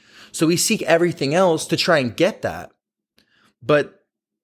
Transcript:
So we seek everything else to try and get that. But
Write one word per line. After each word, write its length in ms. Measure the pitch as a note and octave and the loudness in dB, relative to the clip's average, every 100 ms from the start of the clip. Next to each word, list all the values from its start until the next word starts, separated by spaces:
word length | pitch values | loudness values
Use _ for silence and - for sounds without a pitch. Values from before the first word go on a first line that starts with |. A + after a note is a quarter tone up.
| _ - - | _ -20 -16
So 160 | - D#3+ | -2 0
we 100 | F3 | 2
seek 240 | - G#3+ | 0 -2
everything 520 | - E3 F3 - C#3 E3 | 2 2 2 -2 -2 2
else 300 | F#3 D#3 - | 2 0 -2
to 100 | D#3 | -2
try 220 | - D#3 | 0 0
and 160 | A#2+ G#2 | 0 0
get 260 | E3 - | -2 -2
that. 300 | G2+ E2 D#2+ _ _ _ _ _ _ _ _ _ | -8 -8 -14 _ _ _ _ _ _ _ _ _
But 420 | A#2+ D3 - _ _ _ _ _ | 0 0 0 _ _ _ _ _